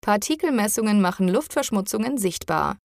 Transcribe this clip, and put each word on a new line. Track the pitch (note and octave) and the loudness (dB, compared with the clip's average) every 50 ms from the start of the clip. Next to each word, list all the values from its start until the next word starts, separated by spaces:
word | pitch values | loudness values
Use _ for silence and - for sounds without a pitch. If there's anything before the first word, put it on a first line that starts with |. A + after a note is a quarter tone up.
Partikelmessungen | - - G#3 G#3 - - D#4 D#4 - E4 C#4 A3+ G#3 G#3+ - - A3 G#3+ G#3 G#3 | 2 2 0 0 2 -2 -2 0 0 0 2 2 0 0 0 0 0 2 4 4
machen | F#3+ F3+ F3+ - F#3+ F3+ | 4 2 2 2 0 2
Luftverschmutzungen | F#3 B3+ D4+ - - - F3+ - - G3+ F#3+ - - G#3+ G#3+ B3 C#4 C4 | 2 0 0 0 -2 -2 -2 0 -2 -2 -2 -2 -2 -2 -2 -2 -2 -2
sichtbar. | G3 F#3 E3 - - - D#3+ D#3 - - - - | -2 -2 -4 -4 -6 -2 0 0 0 -2 -4 -6